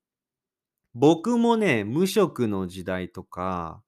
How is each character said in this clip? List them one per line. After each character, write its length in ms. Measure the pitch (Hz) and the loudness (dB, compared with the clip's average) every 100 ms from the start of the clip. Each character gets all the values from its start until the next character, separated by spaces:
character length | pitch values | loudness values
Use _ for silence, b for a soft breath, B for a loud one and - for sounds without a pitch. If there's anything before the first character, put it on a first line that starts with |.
| _ _ _ _ _ _ _ _ _ | _ _ _ _ _ _ _ _ _
僕 440 | 117 143 165 220 240 | 2 4 4 0 0
も 180 | 233 226 | 2 2
ね、 280 | 202 120 101 | 2 2 0
無 200 | 143 190 | -2 0
職 420 | 214 175 - 117 | 2 0 0 -2
の 200 | 98 92 | -2 -4
時 160 | 92 | -8
代 260 | 90 92 90 | -6 -6 -6
と 140 | - | -12
か 580 | - - 92 90 82 85 | -14 -8 -6 -6 -8 -12